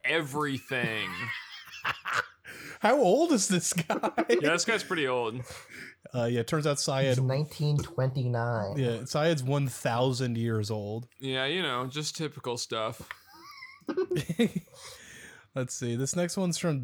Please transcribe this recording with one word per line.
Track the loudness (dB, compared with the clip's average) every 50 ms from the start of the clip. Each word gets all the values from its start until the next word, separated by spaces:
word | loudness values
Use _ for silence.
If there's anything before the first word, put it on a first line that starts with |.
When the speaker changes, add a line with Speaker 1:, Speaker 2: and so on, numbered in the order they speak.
| 0
Speaker 1:
everything." | 2 2 2 2 0 -2 -2 0 0 -2 -4 -4 -2 -2 0 0 0 0 -2 -2 -4 -4 -6 -6 -6 -6 -8 -10 -12 -16 -16 -16 -16 -12 -6 -4
<laughs> | -4 -4 -4 -4 -4 -2 -2 -2 -4 -8 _ -18 -16 -16 -14 -14 -14 -4 2
Speaker 2:
How | 4 4 6 6
old | 6 6 6 6 6 6 4
is | 4 4 4
this | 2 2 2 0 0
guy? | -2 0 -2 -2 -2 -2 -2 -2 0 2 2
Speaker 1:
Yeah, | 4 4 4 4 2
this | 2 2
guy's | 2 0 0 0
pretty | -2 -2 0 2
old. | 2 2 0 0 -2 -4 -6 -8 -10 -12 -16 -16 -16 -16 -16 -16 -16 -18 _ -14 -6 -2
Speaker 2:
Uh, | 0 0
yeah, | 2 2 2
it | 0
turns | 2 0 2 2
out | 2 2 0
Syed | 0 0 2 2 4 4
Speaker 3:
He's | 4 4
nineteen | 4 2 2 0 0 -2 -2 0 0 2 2
twenty-nine. | 2 0 -2 -2 0 0 0 0 0 0 0 0 0 0 0 0 0 -2 -2 0 0
Speaker 2:
Yeah, | 0 0 0 -2 -4
Syed's | -4 -2 2 2 4 2 2 2
one | 2 2 2 2 0
thousand | -2 -2 -2 0 2 4 4 4 2 2 0 0 0 0
years | 0 2 2 2 0 0
old. | -2 -4 -4 -4 -6 -6 -8 -10 _ -8
Speaker 1:
Yeah, | -6 -2 -2 0 0
you | 0 0 0
know, | 0 0 0 0 -2
just | -2 -4 -4 -4 -4 -4
typical | -4 -4 -6 -6 -6 -4 -4 -4
stuff. | -4 -4 -4 -2 -2 -2 -2 -4 -6 -12 -14 -16 -16 -18 -20 -20 -20 -18 -18 -18 -18 -18 -20 -20 -12 -6
Speaker 2:
<laughs> | -4 -2 -2 0 0 0 -2 -2 -2 0 2 2 2 0 -2 -8 -10 -18 -20 -18 -18 -18 -18 -20 -20 -20 -20 -20 -20 -20 -20 -18 _ -6
Let's | -4 -4 -4 -4
see. | -4 -2 -2 0
This | 0 0 0 0
next | 0 0 0 0
one's | 0 0 0 0 0
from | 0 0 0 0